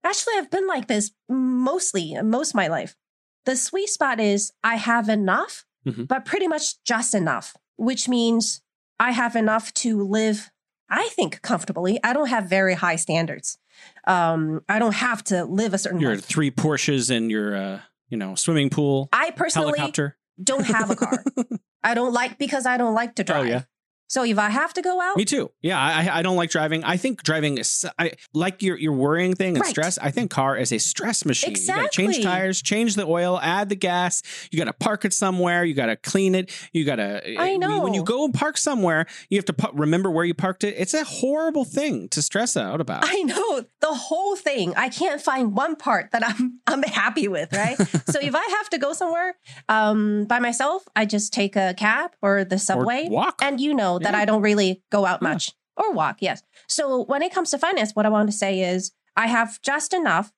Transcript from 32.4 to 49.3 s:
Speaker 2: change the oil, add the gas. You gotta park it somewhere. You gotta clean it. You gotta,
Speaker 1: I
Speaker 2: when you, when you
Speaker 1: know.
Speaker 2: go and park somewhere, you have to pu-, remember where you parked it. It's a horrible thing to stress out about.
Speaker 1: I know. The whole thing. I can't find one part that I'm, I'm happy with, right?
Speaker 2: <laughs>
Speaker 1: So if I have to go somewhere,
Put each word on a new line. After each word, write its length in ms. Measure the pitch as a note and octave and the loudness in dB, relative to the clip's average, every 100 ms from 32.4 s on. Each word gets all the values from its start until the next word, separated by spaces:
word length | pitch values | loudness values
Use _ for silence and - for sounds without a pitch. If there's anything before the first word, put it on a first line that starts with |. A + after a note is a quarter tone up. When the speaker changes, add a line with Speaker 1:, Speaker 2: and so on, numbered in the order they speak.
| F#3+ F#3 | 0 -2
Speaker 2:
change 320 | - G#3 A#3 G3 | -2 0 0 0
the 100 | E3+ | 0
oil, 340 | E3+ F3 F3+ | 0 2 0
add 300 | D3+ F#3 G3+ | 0 0 -2
the 60 | G3+ | -2
gas. 480 | F#3 F3 F3+ - - - - | 0 2 0 -2 -6 -14 -6
You 80 | - | -4
gotta 160 | E3 | -4
park 320 | - - G#3 G3+ | 0 0 0 -2
it 80 | |
somewhere. 500 | - G3 F#3 F3 F3 | 0 0 2 2 2
You 120 | F3 C#3 | 2 2
gotta 200 | A#2 A2 | 0 0
clean 380 | - F#3+ G3 | -2 0 2
it. 160 | F#3 F3+ - - | 2 -2 -12 -6
You 120 | E3 D3 | -2 0
gotta, 360 | A#2+ G2+ G#3 - - | 0 -2 -4 -6 -2
Speaker 1:
I 120 | F4+ F#4+ | -2 0
Speaker 2:
when 40 | |
you, 200 | F#4 G#4 | 0 0
when 100 | D#4 | 0
you 60 | G3 | 0
Speaker 1:
know. 40 | |
Speaker 2:
go 220 | E3+ B3 D4+ | 0 0 0
and 80 | |
park 240 | - D4 - | 0 -2 -2
somewhere, 480 | - C4 F3+ D#3+ E3 - - | -2 2 2 2 -2 -8 -2
you 80 | G3+ | -2
have 80 | F#3 | 0
to 80 | |
pu-, 200 | D3 - C#3+ | -2 -2 0
remember 320 | D3+ E3+ F#3+ | 2 2 2
where 160 | D#3+ F3 | 0 -2
you 80 | |
parked 300 | D#3 F#3 F#3 | 0 -2 -2
it. 100 | G#3 F#3+ | -4 -2
It's 200 | F#3 D#4 | -2 -2
a 80 | |
horrible 600 | D4+ - B3+ D4+ D#4+ D4+ | -4 -4 -2 0 0 -2
thing 460 | B3+ - D4 C#3+ F2+ | -2 -2 -2 -4 -4
to 140 | - | -4
stress 340 | C#3+ G3 A#3 - | -2 0 0 -2
out 240 | G2+ D3 | -2 -4
about. 220 | D#3 D#2+ - | -4 -2 0
Speaker 1:
I 160 | G4+ | 0
know. 420 | D#4 - G#4 C#4+ A#3 _ | 0 -2 -2 -2 -6 _
The 120 | D#4 | -2
whole 420 | C#4 - D#4+ G4 F#4+ | -2 -2 -2 0 -2
thing. 380 | D4+ C4+ F3+ - | -2 -2 -2 0
I 140 | A#3 | -2
can't 320 | - F4+ D4 | 0 -2 0
find 340 | D#4 C4 A#3 G3+ | -2 0 0 0
one 200 | D4+ D#4 | -2 -2
part 340 | - G#3 G#3+ | 0 0 0
that 120 | A#3 A3+ | -2 -2
I'm, 340 | G#3+ B3 - - | 0 -2 -2 -2
I'm 160 | C#4 | 0
happy 460 | C#4 - G#3+ B3 G3+ | 0 0 0 0 0
with, 260 | E3+ D#3+ | -2 -2
right? 240 | G3 A3 B3+ | 0 0 0
Speaker 2:
<laughs> 80 | F3+ D#3+ - | 0 0 0
Speaker 1:
So 80 | D4 | 0
if 140 | C#4+ | 0
I 220 | C#4+ G#4 G4+ | 0 0 -2
have 120 | G#4 | -2
to 80 | D#4+ | -2
go 140 | C#4+ | -2
somewhere, 420 | D#4 F4+ E4+ F#4 | -2 -2 0 -2